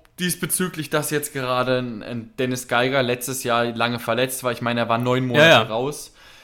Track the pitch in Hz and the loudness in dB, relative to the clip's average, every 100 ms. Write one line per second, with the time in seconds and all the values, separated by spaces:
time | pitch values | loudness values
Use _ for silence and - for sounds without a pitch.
0 | _ - 180 175 160 - 185 165 139 156 | _ -4 -4 -2 -4 -2 -2 -4 -4 -2
1 | 147 151 147 139 127 127 127 127 127 107 | 0 -2 -4 -6 -2 0 0 0 -2 -8
2 | - 120 113 - 127 127 - 120 131 139 | -10 -10 -8 -4 -2 -4 0 2 2 2
3 | 123 123 - 131 123 117 120 113 120 120 | 0 -2 -4 -4 0 0 0 0 -2 -2
4 | - 117 131 - 127 117 120 120 113 117 | -2 0 0 -2 -4 -4 -2 0 0 0
5 | 123 127 127 123 160 135 110 110 135 151 | 0 0 2 6 8 8 6 0 -4 -6
6 | - - - - | -14 -20 -20 -20